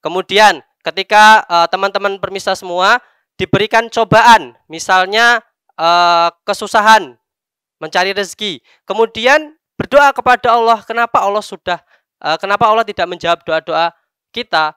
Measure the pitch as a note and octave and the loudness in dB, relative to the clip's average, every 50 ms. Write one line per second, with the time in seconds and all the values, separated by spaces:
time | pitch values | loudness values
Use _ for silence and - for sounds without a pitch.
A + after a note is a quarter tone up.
0 | _ D#3 E3 F3+ F#3 _ G3 G3+ G#3+ G#3 F3 C#3+ _ _ _ _ _ E3 - - | _ -6 -6 -6 -6 _ 2 4 4 4 4 0 _ _ _ _ _ -10 -8 -8
1 | F#3+ _ G#3+ G#3 G#3+ G#3+ A3 G#3+ - - F3 E3+ E3+ E3+ - F#3+ G3 G3 F#3+ G3+ | -6 _ 4 6 6 6 6 4 2 0 0 0 0 0 -2 -4 -4 -4 -4 -4
2 | G3 G3+ G3 G3 G3 F#3+ F#3+ F#3+ - G3+ F#3+ - - F#3 F3 F3+ F#3 G3 A#3 B3 | -4 -4 -6 -6 -10 -10 -10 -8 -6 -6 -6 -6 -8 -8 -4 0 2 2 0 0
3 | _ _ _ _ _ _ _ _ F#3 - - F#3+ G#3 G#3+ - A3+ A3+ A3+ - A#3 | _ _ _ _ _ _ _ _ -6 -4 -2 -2 -2 0 0 -2 -2 -2 -4 -4
4 | A3+ F#3 G#3+ A3 A#3+ A#3+ A#3 G#3+ D3+ A#2+ A#2+ _ _ _ D#3 E3 - - F#3+ F#3 | -2 2 2 4 6 6 6 4 4 -4 -16 _ _ _ -16 -14 -4 0 0 0
5 | F#3 F#3 G3+ A3 A#3 A#3+ A#3+ A3+ _ _ _ _ _ _ _ - D#3+ E3 F3 F3 | 0 0 0 2 2 2 2 0 _ _ _ _ _ _ _ -2 0 2 2 2
6 | F3 F3 E3+ E3+ E3+ E3+ _ _ _ - G3+ - A3 G3+ - A3 G#3 A3 A3 G#3+ | 2 2 2 2 0 0 _ _ _ -8 -8 -8 -8 -2 -2 2 4 6 4 4
7 | F3+ C3+ A#2+ _ _ _ _ _ _ _ _ _ _ _ _ _ D#3+ D#3 D#3 F#3 | 4 -2 -16 _ _ _ _ _ _ _ _ _ _ _ _ _ -16 -6 -4 -2
8 | F#3 F#3+ G3 G3 G3+ E3+ - _ G#3+ G3+ E3 A#2+ _ _ _ _ _ _ G3 G#3+ | -2 -2 -4 -6 -6 -8 -8 _ -10 -10 -10 -12 _ _ _ _ _ _ -2 -2
9 | A3+ G#3+ A3 A3 A3+ B3 C#4 D#4 D#4 D4+ D#4 _ _ _ _ _ - - - C#4+ | -2 -2 _ -4 0 0 0 0 0 -6 _ _ _ _ _ _ -10 0 2 4
10 | C#4+ C#4 C4+ - - B3+ B3 - - B3 A#3 A#3+ A3+ A3+ A3+ G#3+ - _ A3+ A#3 | 4 4 0 -2 0 0 0 2 2 0 0 2 2 0 0 -2 -2 _ -4 -4
11 | A#3 - - - G3+ G3 G3+ G#3 G3+ - G3+ - _ - F3 E3+ _ _ _ _ | -4 -2 -2 -2 -2 -2 -4 -4 -6 -8 -18 -12 _ -8 -8 -8 _ _ _ _
12 | _ _ _ _ - D3 D#3 - - G3 G3+ G#3 A#3+ G#3+ G#3+ A3+ A3+ G3+ G3+ - | _ _ _ _ -6 -6 -6 -4 -2 -4 -2 0 2 2 2 0 -2 -4 -4 -6
13 | F3 F3 F3+ E3 - E3+ E3+ E3 _ - D#3+ D#3+ D#3 - D#3+ D#3 E3 E3+ _ _ | -6 -6 -8 -8 -4 -4 -4 -4 _ -6 -6 -6 _ -4 -4 -2 -2 -4 _ _
14 | _ _ _ _ _ _ _ A#3 A#3+ _ - D#3+ D#3 D3+ D3+ | _ _ _ _ _ _ _ -12 -10 _ -2 -2 -2 -2 -6